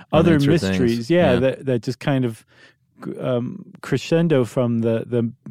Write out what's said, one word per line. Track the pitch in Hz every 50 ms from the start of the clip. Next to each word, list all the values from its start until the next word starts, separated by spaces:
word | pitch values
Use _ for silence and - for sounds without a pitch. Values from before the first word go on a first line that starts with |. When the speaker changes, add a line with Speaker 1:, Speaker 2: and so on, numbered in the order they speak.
| - - -
Speaker 1:
other | 160 165 170 160
Speaker 2:
Unanswered | 143 139 139 165 160
things. | - 95 - -
Speaker 1:
mysteries, | 127 117 117 120 113 123
yeah, | 170 180 170 139 123
Speaker 2:
Yeah. | 120
Speaker 1:
that, | 131 131 - - -
that | 131 123 113 -
just | 135 120 -
kind | - 151 139 131 127
of, | 117 110 - _ _ _ _ - - _ _ _ _ _ - - - - -
um, | - 131 127 120 123 - - - - - - -
crescendo | - - 143 127 - - 165 165 170 165 151 131 120
from | 107 - 135 123 120 117 113
the, | 113 113 113 113 -
the | - 120 120 117 113 - _ - -